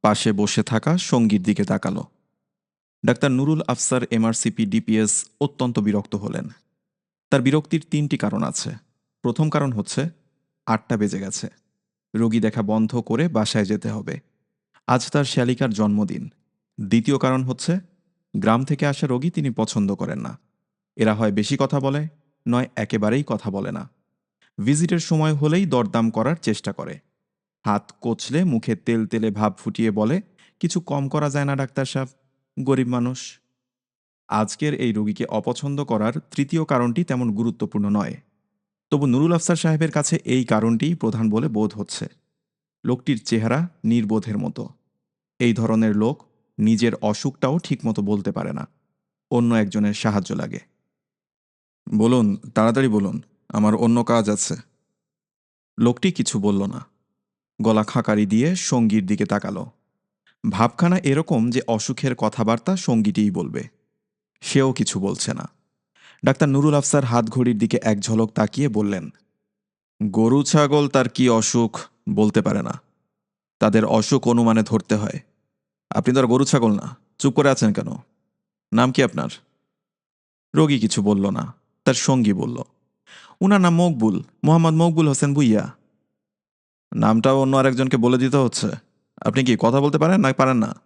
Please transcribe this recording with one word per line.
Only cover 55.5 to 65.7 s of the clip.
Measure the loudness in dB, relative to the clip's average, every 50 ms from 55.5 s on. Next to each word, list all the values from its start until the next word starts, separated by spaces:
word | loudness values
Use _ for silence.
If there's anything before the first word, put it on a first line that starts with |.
| _ _ _ _ _ 2
লোকটি | 2 2 2 2 0 0
কিছু | 0 0 -4 -2 -2 -2
বলল | 0 0 0 0 -2
না। | -4 -8 -10 -14 _ _ _ _ _ _ _ _ _ _ _ _ _ _ -2
গলা | 0 2 2 2 2
খাকারি | 0 -2 -2 0 2 2 2 2
দিয়ে | 2 2 2 2 2 0
সঙ্গীর | -2 -2 -2 0 2 2 2 2 0 0
দিকে | 0 -2 -2 -2
তাকালো। | -2 -2 -4 -2 -6 -10 -10 -12 -14 _ _ _ _ _ _ _ _ _ _ _ _ _ _ -6 -4
ভাবখানা | 2 2 2 2 4 2 2 2 2
এরকম | 2 2 0 0 0 0 0 0 0 0 0
যে | 0 -2 -2
অসুখের | 0 -2 -2 -2 -4 -6 -4 -4 -4 -2
কথাবার্তা | -2 -2 -4 -2 -2 0 0 0 0 0 -4 -4
সঙ্গীটিই | -2 0 0 0 2 2 0 0 0 0 0
বলবে। | 0 -2 -6 -6 -8 -10 -10 -12 _ _ _ _ _ _ _ _ _ _ _ _ _ _
সেও | -12 0 2 2 2 2 2
কিছু | -2 -2 -2 -2 -4
বলছে | -4 -4 -4 -4 -6 -6 -6
না। | -8 -10 -14 _ _ _ _